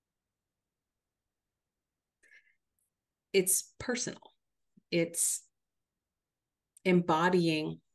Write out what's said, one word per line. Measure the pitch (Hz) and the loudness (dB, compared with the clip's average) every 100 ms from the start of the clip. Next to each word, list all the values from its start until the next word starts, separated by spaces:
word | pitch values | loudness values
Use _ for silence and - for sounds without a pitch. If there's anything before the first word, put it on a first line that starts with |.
| _ _ _ _ _ _ _ _ _ _ _ _ _ _ _ _ _ _ _ _ _ _ _ - _ _ _ _ _ _ _ _ _ | _ _ _ _ _ _ _ _ _ _ _ _ _ _ _ _ _ _ _ _ _ _ _ -20 _ _ _ _ _ _ _ _ _
It's | 196 185 - - - | -2 0 -2 -4 -12
personal. | - 240 - - - _ _ _ _ _ - | -8 -6 -8 -12 -20 _ _ _ _ _ -4
It's | 170 165 - - - - _ _ _ _ _ _ _ _ _ _ _ _ _ | -2 -2 -2 -4 -4 -10 _ _ _ _ _ _ _ _ _ _ _ _ _
embodying | 185 180 175 160 180 185 165 156 160 165 _ | 2 2 4 2 2 2 2 0 -4 -10 _